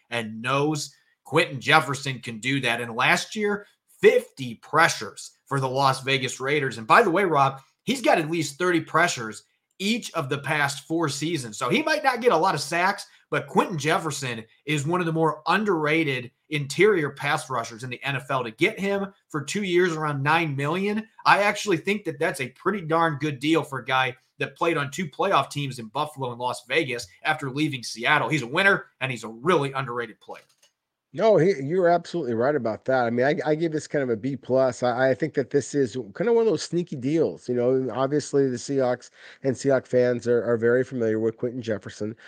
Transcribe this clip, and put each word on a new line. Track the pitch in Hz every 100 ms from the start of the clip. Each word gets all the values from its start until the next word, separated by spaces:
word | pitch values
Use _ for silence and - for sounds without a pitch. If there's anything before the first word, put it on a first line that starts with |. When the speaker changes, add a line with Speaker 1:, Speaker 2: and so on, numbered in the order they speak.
| -
Speaker 1:
and | 120 110 110
nose. | 123 139 151 151 - - _ _
Quentin | - 151 175 135
Jefferson | 107 156 143 135 135 123
can | 123 113
do | 123 139
that. | 127 117
And | 120 117
last | 139 175 - 214
year, | 208 202 - _ _ _
fifty | 202 247 - - 123 110
pressures | - 151 165 - 101 - - _ -
for | 139
the | 131
Las | 131 139 131
Vegas | 131 135 123 -
Raiders. | 131 151 135 113
And | 110
by | 175
the | 196
way, | 170
Rob, | 190 147 135 135 - _
he's | - 262
got | 285 214
at | 151
least | 170 139 -
thirty | 180 170
pressures | 151 160 170 123 110 107 - _ _ -
each | 196 233 -
of | 165 135
the | 139
past | 139 151 139 - -
four | 165 156
seasons. | 139 156 160 120 104
So | 127
he | 226
might | 311 302
not | 269 247
get | 240
a | 165
lot | 185
of | 151
sacks, | - 170 185 196 - _ _
but | 147 -
Quentin | 190 - 160
Jefferson | 143 180 160 135 131 113 - _ -
is | 151 143
one | 180
of | 165
the |
more | 160 160 147 -
underrated | 185 208 165 151 160 156 127 123 _ -
interior | 151 139 - 208 185 143
pass | 143 143 151 -
rushers | 123 117 110
in | 127
the | 120
N | 135
F | 139 139
L. | 135
To | 117
get | 110 180 208
him | 196 196 196 - _
for | 151
two | 139 202
years | 196 175 180 156
around | 156 139
nine | 143 165 165
million, | 135 143 180 202 214 214 - 139
I | 180
actually | 202 208 208 165
think | 190 208
that | 165 143
that's | 175 175
a | 127
pretty | - 180 202
darn | 156 165 165 139
good | 151 127
deal | 147 160
for | 139 131
a |
guy | 113 131 131 - _ -
that | 139 -
played | 170 156
on | 139
two | - 175
playoff | - 185 160 -
teams | 143 143 120
in | 110
Buffalo | 139 147 135 127
and | 120
Las | 123 117 -
Vegas | 147 139 120 - _
after | 147 147 139
leaving | 135 156 131
Seattle. | 110 110 123 151 117
He's | 151
a | 120
winner, | 160 196 185 - -
and | 127
he's | 117
a | 110
really | 113 147 170 139
underrated | 135 135 120 117 101
player. | - 92 - _ _ _ _ _ _ 139
Speaker 2:
No, | 220 190
he, | 175 147
you're | 139 185 170
absolutely | 170 - 175 123
right | 113 127 151
about | 113 104 -
that. | 131
I | 117
mean, | 120
I, | 131 147 139
I |
give | 156 165
this | 151 -
kind | 147
of | 127
a | 110
B | 131
plus. | 131 - 131 131 113
I, | 123 120 131
I |
think | 127 160
that | - -
this | 143 -
is | 143 127 127 101
kind | - 214
of |
one | 233
of | 226
those | 160
sneaky | - 170 175 139
deals. | 127 160 117 76 -
You |
know, | 123 120 131 131
obviously | 113 135 147 - 143 135
the | 120
Seahawks | - 135 123 123 - _ - -
and | 135
Seahawks | 127 139 131 -
fans | 127 123 120 117
are, | 120
are | 107 117
very | 117 127
familiar | 127 131 113 110
with | 113 -
Quentin | 123 127
Jefferson. | 113 98 117 - 107 113